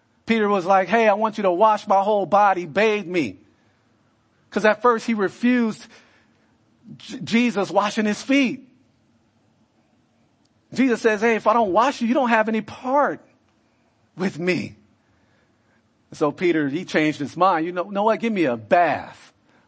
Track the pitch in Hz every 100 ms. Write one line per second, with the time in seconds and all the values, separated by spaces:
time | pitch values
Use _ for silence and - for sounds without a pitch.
0 | _ _ - 226 208 202 170 196 185 226
1 | 220 202 220 214 196 175 220 214 202 196
2 | 196 214 180 196 208 185 175 147 220 208
3 | 170 180 123 90 _ _ _ _ _ _
4 | _ _ _ _ _ - 190 208 247 226
5 | - 220 185 - 240 247 226 202 - -
6 | _ _ _ _ _ _ _ _ - -
7 | - - 139 226 240 190 180 170 202 214
8 | 208 208 - 269 247 139 - _ _ _
9 | _ _ _ _ _ _ _ _ _ _
10 | _ _ _ _ _ _ _ - 262 220
11 | 233 214 233 220 226 226 220 180 247 -
12 | 233 285 247 226 214 220 214 - 254 277
13 | 254 156 - _ _ _ _ _ _ _
14 | _ - 185 143 175 165 90 - _ _
15 | _ _ _ _ _ _ _ _ _ _
16 | _ 147 151 139 180 160 147 147 - 180
17 | 156 151 139 113 185 170 165 180 190 196
18 | 214 220 233 208 151 120 110 175 170 113
19 | - - - _ _ _